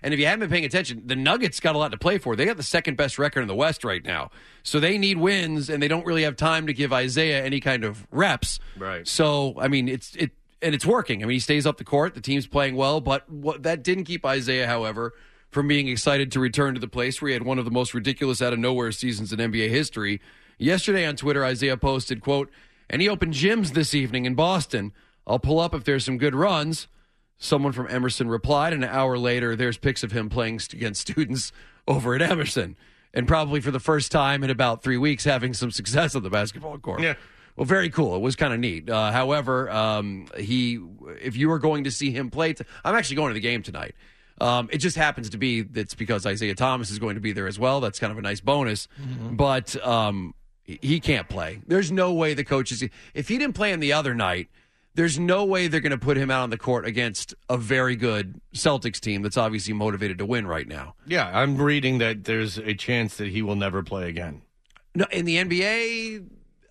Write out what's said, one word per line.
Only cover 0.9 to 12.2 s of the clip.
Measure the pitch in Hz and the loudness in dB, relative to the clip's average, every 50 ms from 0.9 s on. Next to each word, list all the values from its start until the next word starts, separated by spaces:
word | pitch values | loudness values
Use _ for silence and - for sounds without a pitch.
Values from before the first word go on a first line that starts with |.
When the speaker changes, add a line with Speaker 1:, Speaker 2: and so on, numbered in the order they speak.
| 123 113 107 | -8 -10 -6
Speaker 1:
the | 123 131 | -4 -4
Nuggets | 131 131 151 190 247 254 170 - - | 0 2 2 2 2 0 -2 -2 0
got | - 165 151 | 0 2 2
a | |
lot | 147 151 143 | 2 0 0
to | 104 | -2
play | 95 - 175 208 190 | 0 0 2 2 2
for. | - 127 113 | 0 -2 0
They | 104 147 | 2 2
got | 208 233 | 0 0
the | 185 - | -2 -4
second | - - 170 - 160 139 | 0 0 0 0 0 0
best | 120 147 135 - - | 0 0 0 2 0
record | 143 147 - 135 | 0 0 0 -2
in | 123 101 | -2 -2
the | 95 | 0
West | 110 147 160 151 - - | 2 2 2 0 -2 -4
right | 113 95 90 - | -4 -4 -4 -4
now. | - 90 78 67 - - - - - - - _ | -4 -4 -4 -6 -8 -12 -20 -20 -20 -20 -14 _
So | - - 147 | 0 2 2
they | 151 175 202 | 4 4 2
need | 208 196 196 190 | 2 2 2 2
wins, | 165 165 190 202 190 175 156 156 151 139 143 | 4 2 2 2 2 0 0 -2 -2 -2 -2
and | 156 143 147 | 0 0 2
they | 147 | 2
don't | 160 170 170 | 0 0 0
really | 175 170 160 156 | 0 0 2 2
have | 151 131 | 0 0
time | - 151 160 160 160 156 | 0 2 2 2 2 0
to | 151 139 | -2 -2
give | - 143 127 131 | 0 0 2 2
Isaiah | 127 127 127 123 156 160 160 143 139 135 | 2 0 2 2 2 2 2 2 0 0
any | 135 139 135 | 0 -2 0
kind | - 139 131 120 110 | 0 0 0 0 0
of | 107 104 110 101 _ | -4 -6 -8 -14 _
reps. | - 139 190 190 143 - - - - - - - - | 0 2 4 4 2 0 0 -4 -4 -6 -8 -14 -12
Speaker 2:
Right. | 98 92 95 95 85 85 | -10 -8 -8 -8 -8 -6
Speaker 1:
So, | - - - 160 151 147 143 139 135 - 135 | -2 2 4 4 4 4 2 0 0 -2 0
I | - | 0
mean, | 135 143 135 123 127 | 2 2 2 2 0
it's, | 131 127 - - - | -2 -4 -8 -14 -4
it, | - - 135 _ _ _ _ _ _ | -2 -4 -4 _ _ _ _ _ _
and | 160 165 151 | 0 0 0
it's | 139 - | 2 4
working. | 165 233 247 170 - 117 98 | 4 4 4 4 0 -2 -2
I | 107 | 0
mean, | 113 127 | 0 0
he | 127 | 0
stays | - - 147 147 135 | 2 2 2 4 4
up | 151 139 | 2 0
the | - 110 | 0 -4
court. | - 147 143 151 185 - | 0 2 2 2 2 -2
The | 127 | -6